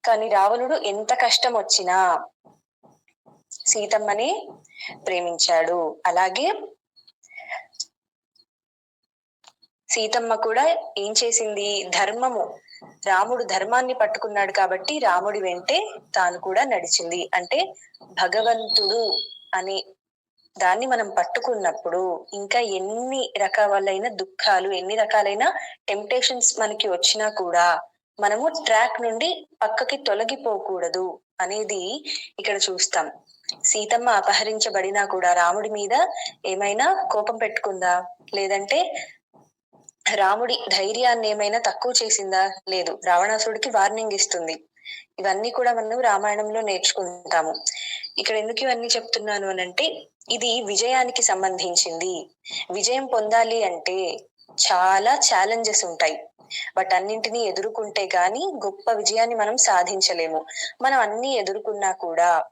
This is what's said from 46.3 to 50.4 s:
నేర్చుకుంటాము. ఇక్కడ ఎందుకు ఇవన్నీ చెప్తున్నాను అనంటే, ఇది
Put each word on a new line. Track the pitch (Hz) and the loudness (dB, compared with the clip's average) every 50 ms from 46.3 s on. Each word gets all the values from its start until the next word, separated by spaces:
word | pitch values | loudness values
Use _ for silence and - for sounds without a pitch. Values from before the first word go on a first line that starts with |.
| 208 208 214 214 214 226 | 0 0 -2 -2 -2 -2
నేర్చుకుంటాము. | 220 208 190 180 - - - 208 185 180 180 180 - - 175 165 156 160 160 - - - - - - - - - - - _ - | -2 -2 -2 0 0 0 0 0 -4 -6 -8 -10 -4 0 2 2 2 0 -4 -4 -6 -6 -6 -6 -10 -8 -10 -10 -12 -8 _ -4
ఇక్కడ | 196 - 220 | -2 -2 -2
ఎందుకు | 214 214 220 233 220 | -2 -2 -4 -4 -2
ఇవన్నీ | 269 262 247 233 233 | -2 -2 -2 -2 0
చెప్తున్నాను | 233 226 233 220 - - 226 208 214 208 202 196 190 | 0 -2 -2 0 -4 -6 -4 -4 -4 -4 -2 -2 -4
అనంటే, | 190 185 180 180 180 - 302 320 - - - _ _ _ - - | -4 -4 -4 -4 -2 -2 -2 -2 -4 -8 -16 _ _ _ -8 -6
ఇది | 240 226 | -4 -2